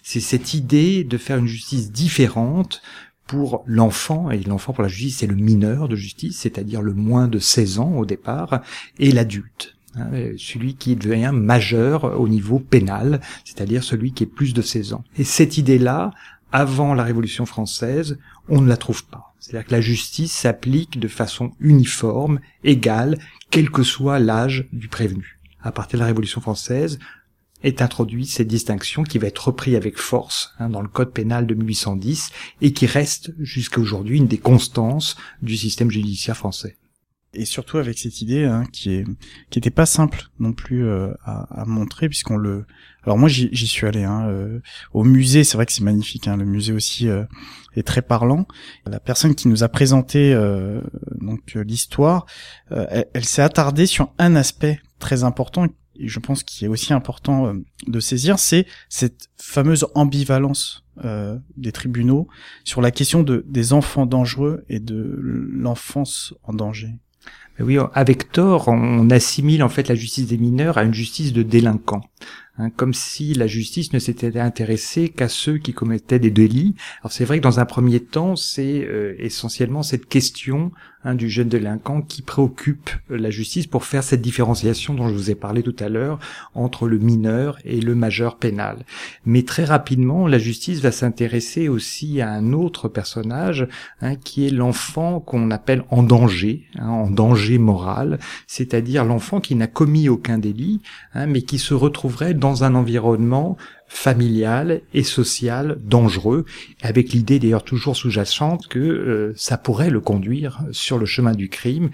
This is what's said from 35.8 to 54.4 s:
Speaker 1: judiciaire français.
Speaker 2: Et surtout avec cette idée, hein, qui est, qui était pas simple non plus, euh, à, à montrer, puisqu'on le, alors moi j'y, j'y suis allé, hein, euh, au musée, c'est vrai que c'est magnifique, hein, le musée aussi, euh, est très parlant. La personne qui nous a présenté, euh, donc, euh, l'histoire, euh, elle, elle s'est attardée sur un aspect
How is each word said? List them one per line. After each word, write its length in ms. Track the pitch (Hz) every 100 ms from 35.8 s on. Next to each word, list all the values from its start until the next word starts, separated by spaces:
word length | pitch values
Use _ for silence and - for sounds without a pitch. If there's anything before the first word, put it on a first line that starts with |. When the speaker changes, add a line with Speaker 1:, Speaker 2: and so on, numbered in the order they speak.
| 120
Speaker 1:
judiciaire 440 | 107 104 95 - 113
français. 420 | 101 - 104 _ _ _ _ _ _ -
Speaker 2:
Et 100 | 110
surtout 320 | - 123 156
avec 200 | 123 113
cette 220 | 120 -
idée, 240 | 110 139
hein, 180 | 143 113 120
qui 220 | - 98
est, 120 | 95 104 - - - _
qui 80 | 120
était 120 | -
pas 160 | - 160
simple 400 | - 151 - - -
non 140 | 113
plus, 340 | 110 - 123 117
euh, 240 | 95 95 -
à, 380 | - 107 - -
à 20 |
montrer, 440 | 110 110 104 - 160
puisqu'on 280 | - - 107
le, 280 | 104 101 107 _ - _
alors 160 | - 107
moi 100 | 151
j'y, 200 | 131 123
j'y 160 | 123 113
suis 220 | - 107
allé, 160 | 107
hein, 240 | 98 107 110
euh, 320 | 98 104 117 - - -
au 100 | 110
musée, 400 | 113 131 131 143
c'est 140 | 147 107
vrai 100 | 117
que 60 |
c'est 100 | -
magnifique, 460 | 101 104 104 - -
hein, 80 | 101
le 80 |
musée 280 | 98 101 107
aussi, 360 | 110 - - 117
euh, 160 | 98 110 - - - _
est 80 | -
très 200 | - -
parlant. 440 | - 117 117 151 190 - - - -
La 140 | 104
personne 340 | - 123 160
qui 140 | 143 127
nous 160 | 110
a 40 | 117
présenté, 640 | - 139 135 127 147 143
euh, 480 | 123 104 98 95 107 - - - -
donc, 360 | 101 110 - 113
euh, 80 |
l'histoire, 600 | 104 117 - - 147 180 - - - - _
euh, 160 | - 98
elle, 180 | 110 -
elle 100 | 123
s'est 180 | 117 -
attardée 440 | 143 - 143 143 185
sur 260 | - - -
un 180 | 175
aspect 420 | 160